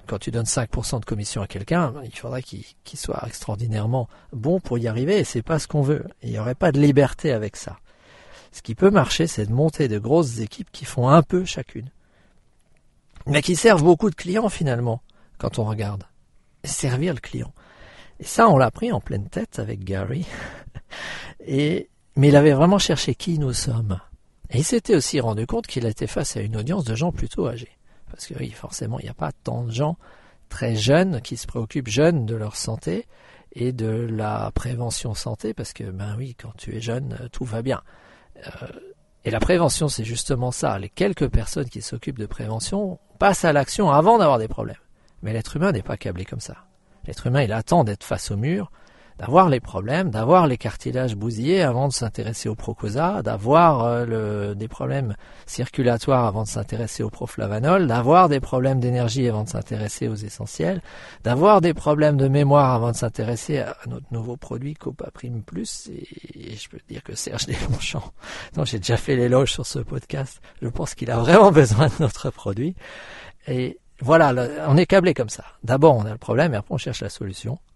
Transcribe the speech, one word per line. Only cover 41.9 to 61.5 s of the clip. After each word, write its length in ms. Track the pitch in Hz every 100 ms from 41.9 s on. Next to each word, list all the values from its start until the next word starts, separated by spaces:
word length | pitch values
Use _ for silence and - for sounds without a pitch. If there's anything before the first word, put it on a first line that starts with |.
| 120 - 123
de 80 | 104
prévention 720 | - 107 110 - 196 196 175 _ -
passent 280 | 202 185 170
à 60 |
l'action 360 | 147 135 - 190
avant 280 | 143 175 233
d'avoir 200 | 160 127
des 100 | 110
problèmes. 280 | - 107 - _ _ _ -
Mais 100 | 104
l'être 240 | 110 - 147
humain 160 | 190
n'est 80 | 123
pas 160 | - 110
câblé 300 | - 90 92
comme 140 | 120
ça. 260 | - - _ _ _ _ -
L'être 200 | - 120
humain, 160 | 135
il 100 | 113
attend 300 | 110 - 175
d'être 220 | 113 101
face 260 | - 107 -
au 60 | 101
mur, 340 | 127 190 185 - - _ - -
d'avoir 320 | 104 165 180
les 100 | 127
problèmes, 500 | - 95 104 156 185
d'avoir 360 | 107 117 180 160
les 100 | 123
cartilages 580 | 110 - 131 127 127
bousillés 480 | 104 113 110 131 190
avant 240 | 151 120 139
de 60 |
s'intéresser 560 | 127 110 - 110 113 110
au 80 | 110
Procosa, 680 | - 104 107 117 170 202
d'avoir, 600 | 117 107 110 156 170 131
euh, 200 | 117 120 120
le, 480 | 110 107 104 101 101
des 120 | 110
problèmes 460 | - 127 135 120 101 - - -
circulatoires 800 | - 123 - 120 117 - 131
avant 180 | 117 104
de 60 | 107
s'intéresser 540 | 113 107 110 110 -
au 60 | 107
Proflavanol, 760 | - - - 104 107 139 190 156
d'avoir 420 | 117 120 170 175
des 120 | 139
problèmes 400 | - 131 131 131
d'énergie 480 | 123 123 120 127 120
avant 160 | 107
de 40 | 107
s'intéresser 580 | 113 - 107 104 - 120
aux 60 |
essentiels, 680 | 107 104 - 107 - 165 185 - - - -
d'avoir 380 | 117 123 190